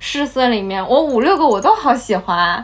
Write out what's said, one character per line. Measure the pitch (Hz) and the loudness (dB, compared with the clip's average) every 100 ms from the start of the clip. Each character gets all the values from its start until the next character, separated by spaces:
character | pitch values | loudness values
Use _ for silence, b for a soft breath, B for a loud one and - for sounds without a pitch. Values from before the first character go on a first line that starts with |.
试 | - 285 285 | -8 -4 -4
色 | 262 247 | 0 0
里 | 220 | 0
面， | 196 190 190 | -2 -6 0
我 | 262 | 0
五 | 320 247 | 2 0
六 | 277 381 | 2 2
个 | 311 | 2
我 | 226 | 2
都 | - | 2
好 | 427 277 | 2 2
喜 | 254 - 185 | 0 0 -4
欢， | 185 175 175 175 | -2 0 0 -2